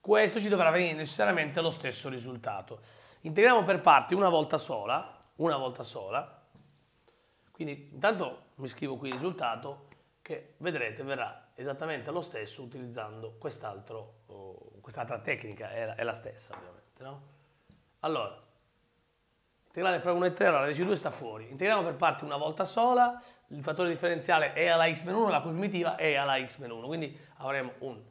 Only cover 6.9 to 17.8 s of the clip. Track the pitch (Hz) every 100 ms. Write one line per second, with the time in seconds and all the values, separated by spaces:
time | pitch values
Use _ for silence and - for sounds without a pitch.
6.9 | _ _ _ _ _ _ _ 156 143 143
7.9 | 135 196 202 147 127 _ - 131 - 143
8.9 | 127 139 127 170 175 127 113 143 139 -
9.9 | - _ _ - 160 - _ 165 156 113
10.9 | 110 135 135 110 - - - 131 139 160
11.9 | 147 113 170 156 113 107 - 127 135 123
12.9 | 120 107 110 113 110 151 - 113 101 101
13.9 | 113 107 - _ 98 95 92 - 98 127
14.9 | 123 117 117 110 127 110 101 104 110 113
15.9 | - 117 110 - - - - 90 90 _
16.9 | _ 131 139 143 _ _ _ _ _